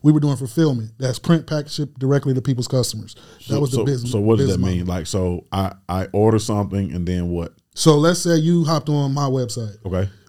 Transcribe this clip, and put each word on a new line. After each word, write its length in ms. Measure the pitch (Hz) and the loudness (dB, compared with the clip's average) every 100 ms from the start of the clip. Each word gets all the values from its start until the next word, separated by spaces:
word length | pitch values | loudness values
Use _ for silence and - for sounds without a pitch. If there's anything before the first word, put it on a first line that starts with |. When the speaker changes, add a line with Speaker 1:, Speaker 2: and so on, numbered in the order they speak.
Speaker 1:
we 100 | 151 | 4
were 80 | 151 | 4
doing 160 | 147 131 | 2 -2
fulfillment. 560 | 131 - 160 123 110 - | -4 0 0 0 -6 -6
That's 200 | 131 120 | -6 -4
print, 280 | - 165 160 | 0 0 0
package, 260 | 156 147 | -8 -6
ship 240 | - 147 - | -8 -8 -4
directly 340 | 131 139 135 | 0 0 0
to 80 | 131 | -2
people's 280 | 131 127 120 | -2 -2 0
customers. 460 | 131 120 110 - - - - - | -2 -2 -6 -14 -20 -20 -20 -4
That 60 | |
Speaker 2:
So, 60 | 107 | -2
Speaker 1:
was 100 | 143 | 0
the 40 | 120 | 0
Speaker 2:
so, 60 | |
Speaker 1:
business, 280 | 113 131 120 | 0 -2 -2
Speaker 2:
so 80 | 113 | 0
what 180 | 104 113 | 4 4
does 80 | - | 4
that 100 | 90 | 2
Speaker 1:
business 80 | 92 90 | 0 0
Speaker 2:
mean? 100 | 87 | -2
Speaker 1:
model. 80 | |
Speaker 2:
Like, 120 | 90 85 | -4 -4
so 360 | 98 90 87 - | -2 -2 -2 -6
I, 220 | 95 95 - - | -4 -4 -6 -6
I 180 | 92 95 | -4 -2
order 260 | 101 110 107 | 2 4 4
something 540 | 107 104 98 98 92 | 0 -2 -2 -2 -4
and 140 | 85 87 | -4 -2
then 220 | 90 87 | -2 -2
what? 240 | 87 85 _ _ | -4 -6 _ _
Speaker 1:
So 240 | - 160 147 | 2 4 6
let's 220 | 165 175 | 4 2
say 160 | 170 165 | 2 2
you 280 | 160 170 | 4 2
hopped 240 | 160 160 151 | 2 -2 0
on 240 | 147 139 | -2 0
my 140 | 135 143 | -2 -2
website. 560 | 131 123 120 110 - | -2 -4 -6 -8 -10
Speaker 2:
Okay. 240 | 95 90 95 - | -6 -2 -4 -8